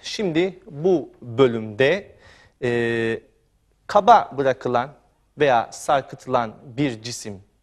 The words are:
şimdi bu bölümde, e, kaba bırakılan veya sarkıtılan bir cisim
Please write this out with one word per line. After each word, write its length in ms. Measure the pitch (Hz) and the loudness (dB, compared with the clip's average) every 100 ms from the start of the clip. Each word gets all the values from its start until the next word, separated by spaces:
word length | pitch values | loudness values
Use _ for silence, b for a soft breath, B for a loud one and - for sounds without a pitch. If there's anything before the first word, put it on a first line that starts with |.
şimdi 580 | - - 196 156 190 185 - | -12 -6 -2 0 -2 -4 -18
bu 440 | 143 175 175 120 _ | -2 0 0 -2 _
bölümde, 920 | 120 117 131 113 110 107 135 185 202 b b b b _ | -10 2 2 2 -8 0 2 2 -4 b b b b _
e, 560 | 123 120 117 117 113 113 _ _ _ _ _ _ - | -4 -2 0 -2 -2 -4 _ _ _ _ _ _ 0
kaba 440 | 208 202 214 - 135 | 2 6 6 4 -2
bırakılan 560 | 135 127 - 120 135 143 _ _ _ - | -2 0 -2 -2 -2 -12 _ _ _ 0
veya 340 | 143 120 - | 2 2 0
sarkıtılan 840 | - - 139 131 - - 127 113 - | -8 -2 -2 -2 -16 -4 -2 -2 -8
bir 380 | 147 117 143 110 | -16 -4 -4 -4
cisim 420 | 107 117 110 95 _ _ | -12 -12 -12 -16 _ _